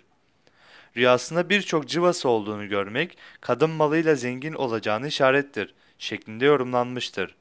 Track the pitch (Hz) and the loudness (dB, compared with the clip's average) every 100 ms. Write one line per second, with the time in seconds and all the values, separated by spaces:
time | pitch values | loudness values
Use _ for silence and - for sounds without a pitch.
0 | _ _ _ _ _ _ _ - - 117 | _ _ _ _ _ _ _ -20 -12 2
1 | 123 123 - 165 165 202 180 160 123 151 | 4 4 2 -4 0 0 2 -2 -2 0
2 | 180 170 131 113 104 104 101 101 98 120 | 0 2 0 0 0 -8 -4 -4 -2 -4
3 | 180 - - - - 120 160 160 151 160 | -6 -8 -20 -14 -4 0 0 2 0 2
4 | 160 139 123 127 151 160 131 113 107 107 | 2 2 0 -6 -8 -6 -4 -2 -2 -4
5 | 147 151 131 139 139 104 92 _ _ _ | -4 2 4 4 0 -6 -8 _ _ _
6 | - 107 - 110 139 143 123 123 123 123 | -10 -10 -10 0 2 4 2 -2 -2 -6
7 | - - 90 _ | -8 -6 -8 _